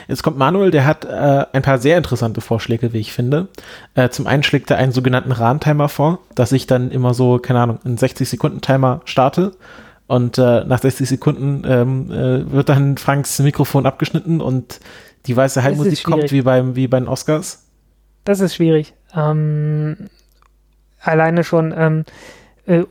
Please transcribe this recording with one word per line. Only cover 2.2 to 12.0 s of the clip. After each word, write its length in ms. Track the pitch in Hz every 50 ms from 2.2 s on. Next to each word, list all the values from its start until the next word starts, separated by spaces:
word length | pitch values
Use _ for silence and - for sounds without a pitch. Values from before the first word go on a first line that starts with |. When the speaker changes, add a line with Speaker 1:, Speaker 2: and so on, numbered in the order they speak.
| 117 113 110 113
Speaker 1:
Vorschläge, 520 | - - 117 113 - - 120 113 - 117 117
wie 40 | 110
ich 140 | 107 - -
finde. 360 | - 123 123 143 156 185 - - - - - - - - - _
Äh, 140 | - 127 123
zum 160 | - - 135
einen 160 | - 127 147 143
schlägt 280 | - - 139 131 -
er 80 | 143 -
einen 140 | 131 131 120
sogenannten 400 | 127 127 127 127 127 - 127 127
ran-Timer 560 | 113 117 117 131 156 - 151 151 147 143 143
vor, 300 | - - 175 151 175 185 - _ -
dass 180 | - 123 110 135
ich 140 | 131 -
dann 240 | - 131 127 123 127
immer 220 | - 131 127 123 123
so, 240 | 120 131 123 123 123
keine 200 | - - 127 123
Ahnung, 180 | 120 120 113 - -
einen 140 | 127 123 117
sechzig 300 | 135 127 - - 139 -
Sekunden 300 | - 120 - 151 135 139 -
Timer 380 | - 135 135 131 131 123 - -
starte 480 | - - - 127 139 - - 180 202 - _ _ - - - - - - _ _
und, 320 | _ 135 123 123 120 - -
äh, 260 | 127 123 120 113 -
nach 160 | - 127 120
sechzig 280 | - 135 131 - 135 123
Sekunden, 540 | 135 127 - 151 143 - 135 139 143 139 -
ähm, 440 | - 131 123 120 127 131 131